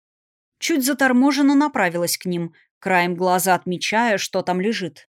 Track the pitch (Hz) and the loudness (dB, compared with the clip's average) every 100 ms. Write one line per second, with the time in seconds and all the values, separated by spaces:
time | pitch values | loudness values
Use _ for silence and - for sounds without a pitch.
0 | _ _ _ _ _ _ - 320 254 294 | _ _ _ _ _ _ -4 0 0 0
1 | 269 247 269 277 277 277 294 285 185 170 | 2 4 4 4 4 4 2 0 -2 0
2 | 170 - 185 175 165 - _ _ 190 185 | -2 -4 -4 -4 -6 -10 _ _ -2 0
3 | 175 175 185 180 185 175 180 175 - 214 | 0 0 0 0 2 0 -2 -6 -2 0
4 | 240 196 - 190 180 180 190 208 180 147 | 0 -2 -2 -4 -2 -2 -2 -4 -6 -12
5 | - | -20